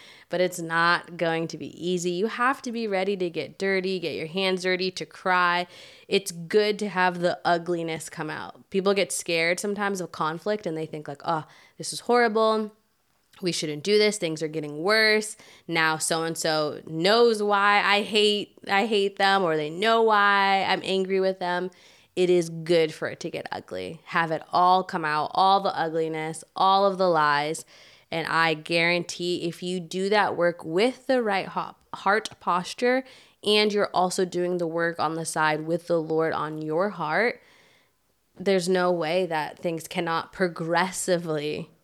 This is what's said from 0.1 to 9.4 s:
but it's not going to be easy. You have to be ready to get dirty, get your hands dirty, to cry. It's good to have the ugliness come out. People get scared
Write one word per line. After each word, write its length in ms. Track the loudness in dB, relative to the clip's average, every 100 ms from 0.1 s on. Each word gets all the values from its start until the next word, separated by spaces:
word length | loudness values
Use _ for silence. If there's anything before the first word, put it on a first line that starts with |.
| -20 -6
but 120 | 0
it's 180 | 0 -2
not 580 | -2 2 4 2 -2 -4
going 300 | -2 -2 -4
to 80 | -8
be 120 | -12 -8 -4
easy. 240 | -2 -2
You 160 | -2 -4
have 340 | 0 -2 -2
to 80 | -6
be 160 | -6 -2
ready 280 | -2 -2 -2
to 120 | -4
get 300 | -4 -8 -6
dirty, 400 | -2 0 -2 -4
get 160 | -4 -6
your 120 | -6
hands 360 | -2 -2 0
dirty, 260 | 0 0 -2
to 140 | -6 -12
cry. 640 | -6 0 2 2 0 -4 -12 -20 -20 -2
It's 240 | -2 -2
good 480 | -8 0 2 2 0
to 100 | -2
have 300 | 2 2 2
the 180 | -2 0 0
ugliness 640 | 0 0 -4 -4 -6 -10
come 200 | -10 -8
out. 380 | -8 -12 -16 _
People 220 | 0 2 2
get 160 | 0
scared 480 | -4 -2 0